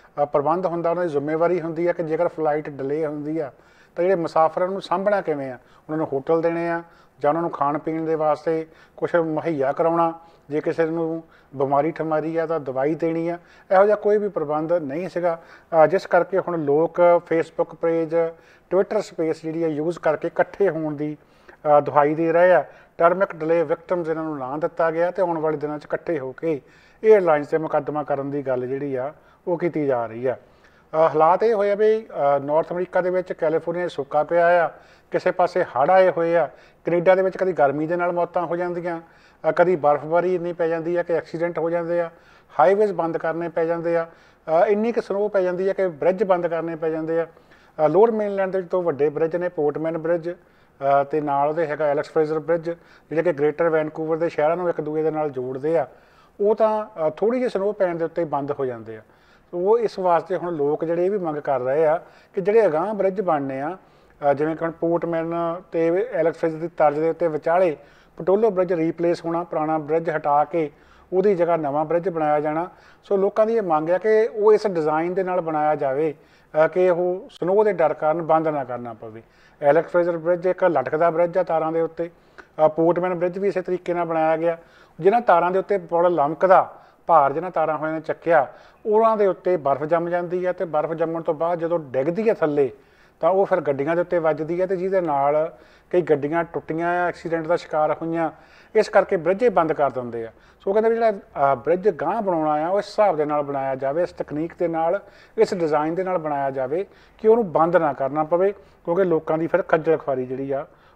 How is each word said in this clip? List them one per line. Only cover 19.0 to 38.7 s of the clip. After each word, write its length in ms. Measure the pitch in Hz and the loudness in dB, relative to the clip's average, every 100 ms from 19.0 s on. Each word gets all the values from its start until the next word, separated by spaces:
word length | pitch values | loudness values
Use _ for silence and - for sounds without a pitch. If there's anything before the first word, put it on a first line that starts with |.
ਸਪੇਸ 400 | - 175 160 156 | -4 -4 -4 -4
ਜਿਹੜੀ 200 | 160 160 | -6 -4
ਆ 40 | 165 | -4
ਯੂਜ਼ 320 | 147 156 165 | -2 -4 -2
ਕਰਕੇ 280 | 165 147 170 | -2 -2 -2
ਇਕੱਠੇ 420 | - 180 - 196 | -2 -2 0 0
ਹੋਣ 260 | 160 156 147 | 0 -6 -6
ਦੀ, 220 | 151 151 _ _ - | -8 -8 _ _ -20
ਅ, 320 | - 151 147 | -8 4 4
ਦੁਹਾਈ 340 | 139 139 147 156 | 4 2 2 2
ਦੇ 160 | 165 | 2
ਰਹੇ 200 | 165 180 | 4 6
ਆ। 140 | 170 139 - - - | 4 2 -10 -20 2
ਟਰਮਿਕ 380 | 170 180 196 175 | 2 4 -2 -4
ਡਿਲੇ 280 | 156 170 | 0 0
ਵਿਕਟਮਸ 460 | 147 165 - 180 160 | 0 -2 -2 -4 -4
ਇਹਨਾਂ 140 | 160 | -6
ਨੂੰ 140 | 160 147 | -6 -8
ਨਾਂ 200 | 127 147 | -8 -6
ਦਿੱਤਾ 340 | 165 - 165 | -6 -2 -2
ਗਿਆ 200 | 160 175 | 0 -2
ਤੇ 100 | 180 | 0
ਆਉਣ 160 | 175 165 | -2 0
ਵਾਲੇ 200 | 156 151 | -2 -2
ਦਿਨਾਂ 220 | 147 151 | -6 -8
'ਚ 60 | - | -8
ਇਕੱਠੇ 340 | 160 - 160 | -8 -4 -6
ਹੋ 120 | 131 | -6
ਕੇ 300 | 127 165 147 - _ _ _ | -6 -4 -4 -8 _ _ _
ਏਅਰਲਾਈਨਜ਼ 440 | 220 214 175 151 143 | 4 6 6 2 2
'ਤੇ 100 | 160 | -2
ਮੁਕੱਦਮਾ 460 | 156 151 139 151 | 0 -2 -2 -6
ਕਰਨ 280 | 143 139 139 | -4 -4 -4
ਦੀ 160 | 143 131 | -6 -4
ਗੱਲ 200 | 127 127 | -4 -4
ਜਿਹੜੀ 280 | 135 143 131 | -6 -4 -6
ਆ 180 | 135 - _ _ - | -6 -10 _ _ -6
ਉਹ 100 | 170 | -2
ਕੀਤੀ 280 | 170 156 143 | -2 -2 0
ਜਾ 200 | 123 113 | 0 -2
ਰਹੀ 200 | 113 127 | -4 -4
ਆ। 80 | |
ਅ, 640 | 117 - _ _ _ _ 156 | -4 -10 _ _ _ _ 2
ਹਾਲਾਤ 480 | 160 147 156 185 | 2 4 4 4
ਇਹ 100 | 220 | 2
ਹੋਏ 180 | 214 202 | 2 0
ਆ 40 | 202 | 2
ਵੀ, 300 | 214 220 226 | 2 2 -2
ਅ, 340 | - 143 143 | -2 2 2
ਨਾਰਥ 320 | 139 151 170 | 2 0 0
ਅਮਰੀਕਾ 300 | 175 180 185 | -4 -2 0
ਦੇ 80 | 180 | 0
ਵਿੱਚ 240 | 185 175 | -2 -4
ਕੈਲੀਫੋਰਨੀਆ 540 | 185 160 160 165 170 175 | -4 -2 0 -2 -4 -4
'ਚ 40 | |
ਸੁੱਕਾ 320 | - 135 147 | -6 -2 -2
ਪਿਆ 420 | 151 170 170 175 156 | 0 2 4 4 2
ਆ, 60 | - - - _ | -4 -20 -20 _
ਕਿਸੇ 200 | 170 185 | -2 -2
ਪਾਸੇ 320 | 175 175 185 | 0 0 0
ਹੜ੍ਹ 280 | 165 120 147 | -2 0 4
ਆਏ 180 | 190 185 | 6 4
ਹੋਏ 260 | 165 165 170 | 2 0 0
ਆ, 140 | 147 - - _ - | 0 -6 -20 _ -2
ਕੈਨੇਡਾ 300 | 170 170 185 | 0 4 4
ਦੇ 60 | |
ਵਿੱਚ 160 | 190 - | 2 0
ਕਦੀ 160 | 190 | -4
ਗਰਮੀ 340 | 156 143 139 156 | 2 2 2 -2
ਦੇ 80 | 175 | -2
ਨਾਲ 160 | 175 | -2
ਮੌਤਾਂ 340 | 175 170 180 165 | -2 -2 -4 -4
ਹੋ 100 | 170 | -4
ਜਾਂਦੀਆਂ, 460 | 180 | -4